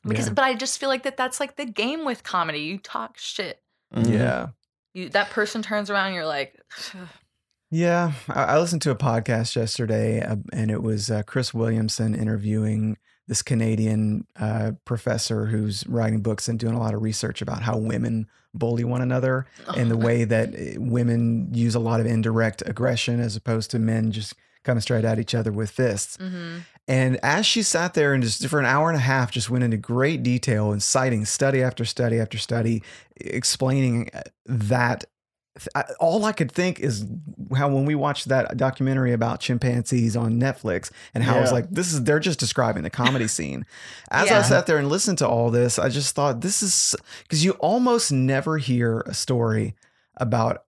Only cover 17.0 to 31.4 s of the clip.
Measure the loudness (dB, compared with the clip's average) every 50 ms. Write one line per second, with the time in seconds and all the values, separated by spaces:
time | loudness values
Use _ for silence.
17 | -2 -2 -2 -2 -4 -6 -6 -6 -6 -6 -6 -4 -2 -2 -2 -2 -2 -2 -2 -2
18 | -2 -2 -2 -2 -4 -6 _ _ _ _ -6 -2 -2 0 0 0 0 0 -2 -2
19 | 0 0 0 0 2 0 0 -2 -4 -6 _ -18 -12 -6 -2 0 2 2 2 2
20 | 4 4 4 2 2 2 2 2 0 0 -4 -8 -8 -8 -6 -6 -2 0 0 2
21 | 2 2 2 2 2 2 2 0 -2 -2 0 0 2 2 2 2 2 2 2 2
22 | 2 2 2 2 2 2 2 2 2 2 0 -2 -8 -8 -4 -2 0 0 0 0
23 | 0 0 0 0 0 -2 -4 -4 _ 0 0 0 -2 -2 -2 0 2 2 2 2
24 | 0 0 -2 -4 -6 -8 -12 _ _ _ _ _ _ 0 0 0 2 2 0 2
25 | 2 2 0 0 0 -2 -2 -2 0 0 -2 -2 -4 -4 -2 0 0 0 0 -2
26 | -4 -6 -8 -10 -10 -10 -8 -8 -10 -10 -12 -12 -14 -18 _ -20 _ 0 2 2
27 | 4 2 2 2 2 2 2 4 2 2 2 2 0 2 2 2 0 2 2 2
28 | 4 4 4 2 2 0 -2 -2 -4 -2 0 2 2 4 4 4 4 2 2 2
29 | 2 2 2 2 2 0 -2 -4 -2 0 0 0 2 2 0 -2 -2 -2 0 0
30 | 2 2 0 0 0 0 0 0 2 0 2 2 2 0 0 0 0 2 2 2
31 | 2 2 2 0 0 -2 0 2